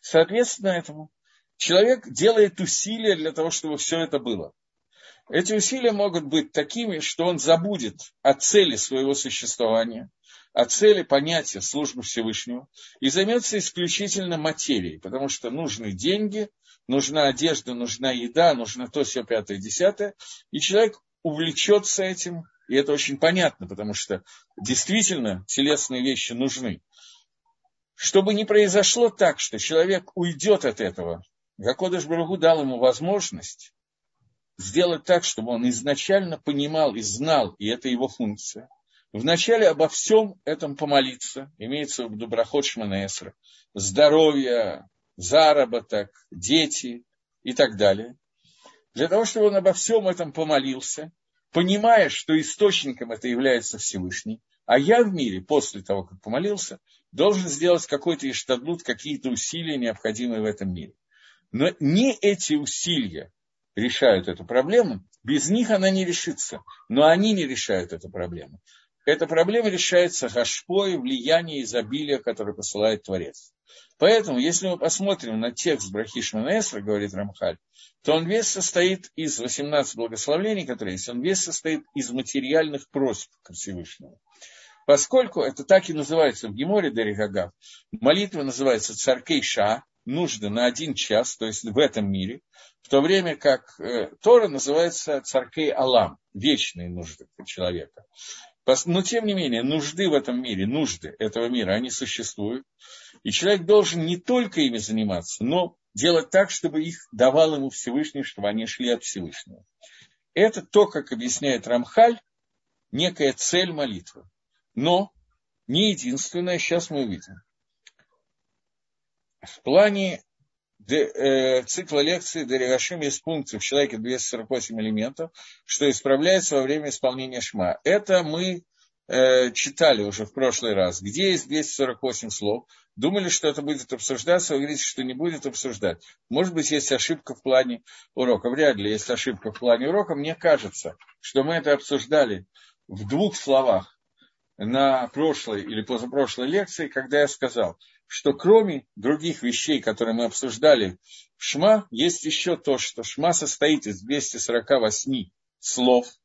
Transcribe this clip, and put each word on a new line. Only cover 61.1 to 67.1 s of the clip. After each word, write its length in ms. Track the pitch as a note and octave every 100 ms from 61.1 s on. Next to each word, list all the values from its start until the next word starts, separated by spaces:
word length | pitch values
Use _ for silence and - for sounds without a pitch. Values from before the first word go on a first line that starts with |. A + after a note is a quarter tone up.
| _ _ _ _
Но 200 | A2+ D#3+ -
не 340 | C#3+ F3 C4+
эти 400 | A3 G3+ G3+ -
усилия 800 | D3+ C#3+ - F3 E3 G#2+ D#2+ C#2+ _ _ _ _ -
решают 540 | A#2 - C3 F#2+ F2+
эту 160 | F2 F2+
проблему, 600 | B2 C#3 A3+ G3+ G2+ F#2 _
без 260 | A2 D3 C#3
них 200 | G#3+ A#3
она 200 | G#3 F#3+
не 160 | F#3+ F#3
решится, 560 | F3 - - - - - - _
но 180 | A#2+
они 280 | D3+